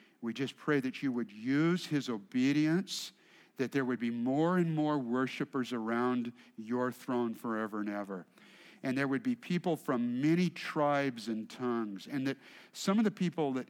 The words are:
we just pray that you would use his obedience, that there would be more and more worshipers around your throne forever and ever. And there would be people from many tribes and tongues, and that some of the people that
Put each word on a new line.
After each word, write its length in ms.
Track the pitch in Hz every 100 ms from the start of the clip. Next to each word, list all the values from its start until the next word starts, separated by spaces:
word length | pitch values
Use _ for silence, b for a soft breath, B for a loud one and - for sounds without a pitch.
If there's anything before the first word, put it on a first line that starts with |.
| B B
we 120 | 117
just 220 | 113 131 -
pray 240 | - 147
that 220 | 127 -
you 100 | 139
would 180 | 120 107
use 560 | 104 123 139 165 175 -
his 220 | 151 127
obedience, 1040 | 110 98 127 135 147 156 175 190 - - - B B B B
that 160 | 127
there 120 | 139
would 160 | 127 120
be 100 | 117
more 480 | 120 120 139 165 180
and 160 | 170
more 240 | 156 151 147
worshipers 760 | 117 127 127 - 139 135 117
around 600 | 123 110 117 127 123 120 - B B
your 360 | 110 123 127
throne 420 | 117 - 123 117
forever 460 | 107 120 110 110 110
and 80 | 104
ever. 380 | 104 98 92 - B B B B B
And 160 | 135 131
there 80 | 139
would 160 | 135
be 140 | 127 120
people 400 | - 175 175 151
from 440 | - 127 120 123
many 300 | 151 170 180
tribes 800 | - - 160 147 143 139 117 113
and 200 | 110 113
tongues, 600 | - 123 117 107 95 -
and 160 | 139 135
that 100 | 135 B B B
some 260 | - - 208
of 60 |
the 80 | 214
people 400 | - 180 165 143
that 160 | 131